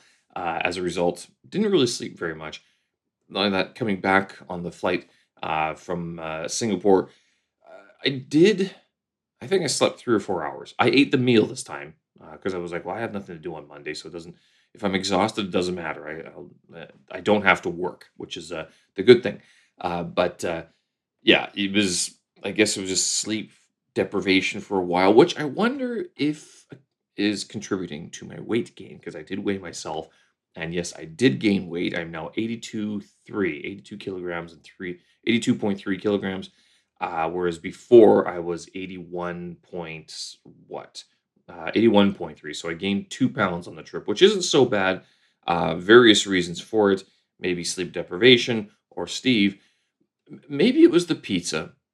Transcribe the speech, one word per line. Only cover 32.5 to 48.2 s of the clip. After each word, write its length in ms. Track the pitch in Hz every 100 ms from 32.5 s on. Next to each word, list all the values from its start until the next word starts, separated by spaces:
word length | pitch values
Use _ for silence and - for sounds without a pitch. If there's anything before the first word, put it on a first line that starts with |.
| 113 - 113 107 104 - _ -
three, 320 | 110 92 73
eighty-two 400 | 71 101 - 101
kilograms 560 | 101 92 87 85 85
and 80 | 80
three, 380 | - - 90 87 _ _ -
eighty-two 280 | 113 110
point 240 | 117 107 98
three 200 | - 95
kilograms, 500 | 104 101 98 95 95 _ _ _ _ _
uh, 280 | 92 85 82
whereas 300 | 90 87 80
before 680 | 95 - - 120 104 104 92
I 120 | 87
was 320 | 85 85 -
eighty-one 840 | 95 92 92 87 87 87 87 87 85
point 840 | _ 90 82 80 78 - - - - 73 -
what? 380 | 78 - - - _ _ _ -
Uh, 240 | 87 82
eighty-one 400 | 107 113 101 101
point 240 | 98 82 73
three. 160 | 76
So 160 | 73 85
I 40 |
gained 360 | 82 98 101 95
two 180 | - 131
pounds 400 | - 98 87 87
on 80 | 82
the 60 |
trip, 260 | - 85 76
which 140 | 104
isn't 200 | 190 208
so 220 | 175 160
bad. 400 | 123 104 95 92 - _ _ _ -
Uh, 280 | 85 82 82
various 500 | 90 117 117 101 98
reasons 340 | 95 85 82
for 300 | - 110 101
it. 140 | 98 - _ _ _
Maybe 260 | 95 87
sleep 280 | 82 - 87
deprivation 800 | 85 82 90